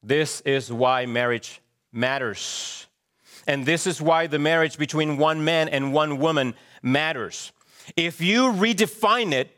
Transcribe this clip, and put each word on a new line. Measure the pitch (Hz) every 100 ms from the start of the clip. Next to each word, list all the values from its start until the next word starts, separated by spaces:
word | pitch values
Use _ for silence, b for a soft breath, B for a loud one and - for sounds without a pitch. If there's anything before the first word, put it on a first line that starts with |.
This | 104 147 151 -
is | 139 135 120
why | 117 127 131 123
marriage | 117 123 117 - - _ _ _
matters. | 117 127 135 123 98 - - - - - _ _ B B B -
And | 139 131
this | 165 190
is | 160
why | 156 165 165
the | 147
marriage | 147 165 160 -
between | 151 156 151 143
one | 156 160
man | 156 165 156
and | 139 139
one | 143 151 139
woman | 156 156 127 - B B
matters. | 127 135 156 147 95 - - _ B B B -
If | 170 -
you | 175 220 262
redefine | 196 220 196 214 - 214 233 214
it | 135 139